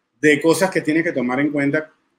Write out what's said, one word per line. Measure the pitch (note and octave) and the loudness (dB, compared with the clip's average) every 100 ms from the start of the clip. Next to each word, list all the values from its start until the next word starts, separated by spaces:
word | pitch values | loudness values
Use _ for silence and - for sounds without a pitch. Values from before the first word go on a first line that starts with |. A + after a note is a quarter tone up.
| _ _ | _ _
de | D3+ D3 | 2 4
cosas | D#3+ D#3 F#3 | 2 2 0
que | E3 | -2
tienes | D#3 D#3+ E3 | -2 -2 -2
que | |
tomar | C#3 B2 C3 | -4 -4 -2
en | D3 | -2
cuenta, | C#3+ C#3 B2+ - _ _ | 0 -2 -2 -6 _ _